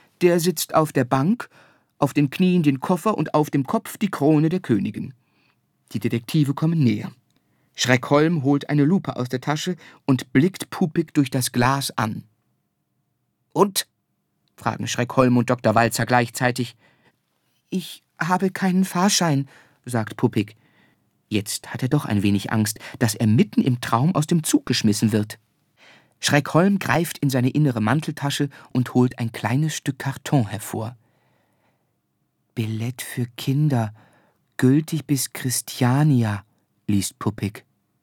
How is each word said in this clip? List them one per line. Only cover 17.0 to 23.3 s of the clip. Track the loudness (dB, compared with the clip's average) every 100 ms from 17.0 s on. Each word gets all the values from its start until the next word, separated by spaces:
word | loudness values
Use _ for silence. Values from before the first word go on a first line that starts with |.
| _ _ _ _ _ _ _
„Ich | -8 -8 -18 _ _
habe | -2 0 0
keinen | -2 0 0
Fahrschein“, | 0 2 2 2 2 0 -2 -12 _ _
sagt | -6 -4 -4 -2
Puppig. | 0 0 -4 -8 _ _ _ _ _ _ _
Jetzt | -4 -4 -8 -10
hat | -6
er | -2
doch | -2
ein | 0 0
wenig | 2 0 0
Angst, | -2 -2 -4 -14 -2
dass | -2
er | 2
mitten | 2